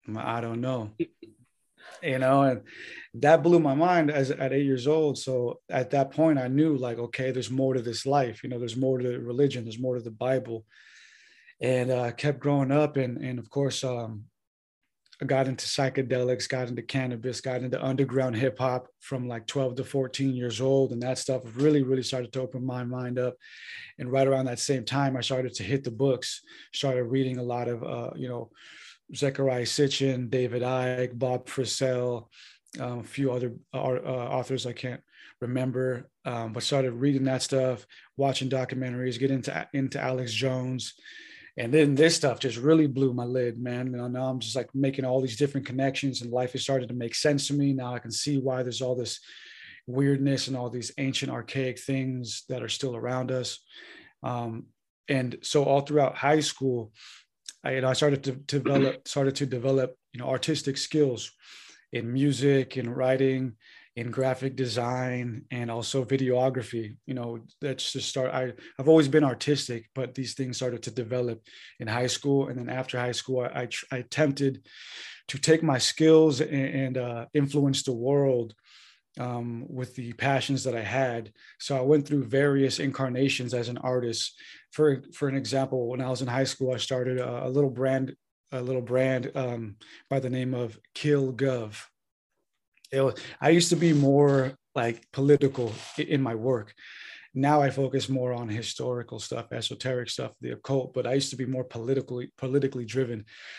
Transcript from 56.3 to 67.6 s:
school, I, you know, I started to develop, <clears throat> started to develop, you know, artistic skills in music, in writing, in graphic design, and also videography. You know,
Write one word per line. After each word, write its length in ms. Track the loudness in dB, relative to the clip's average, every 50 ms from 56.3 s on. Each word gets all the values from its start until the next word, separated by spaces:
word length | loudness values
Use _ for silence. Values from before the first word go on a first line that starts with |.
| 4 4
school, 500 | 4 0 -2 -2 -2 -2 -2 -2 -4 -8 -14 -20 -20 -20 -20 -20 _ _ _ _ _ -20 -16 _ -6
I, 100 | -4 -2
you 40 | 0
know, 80 | 2 2
I 60 | 2
started 300 | 4 4 4 2 2 0
to 80 | -4 -6
develop, 760 | -6 -6 -4 -2 -2 0 2 4 4 4 2 0 -2 -8 -6
<clears throat> 0 |
started 280 | -2 0 0 0 0
to 100 | 0 -2
develop, 500 | -2 -2 -2 0 2 2 2 2 0 -4 -8 _ _ -12
you 80 | -8
know, 80 | -4 -2
artistic 480 | -2 -2 0 -2 -2 -2 -2 -4 -4
skills 560 | -4 -4 0 2 4 4 4 2 -2 -6 -10 -14 _ -20 -20 -20 -20 -20 -20 -20 -20 _ _ -8
in 200 | -6 -4 -2 0
music, 640 | 2 2 2 2 4 4 4 4 4 2 0 -2
in 140 | -6 -6 -4
writing, 640 | -2 0 2 2 4 4 4 2 2 2 -2 -4 -6 _ _ -20 -20 -20 -20 _ _
in 140 | -10 -8 -6
graphic 440 | -2 -2 0 0 0 -2 -4 -4 -4
design, 920 | -2 -4 -2 -2 -2 -2 -2 -2 -2 -2 -2 -4 -4 -4 -6 -8 -10 -10 -10
and 200 | -8 -8 -6 -6
also 340 | -6 -6 -4 -2 -2 -2 0
videography. 920 | 0 0 0 2 2 2 2 2 2 0 -2 -6 -6 -6 -6 -6 -8 -10 -12 _
You 80 | -8 -8
know, 240 | -6 -6 -8 -8 -10 -14 -18 _ _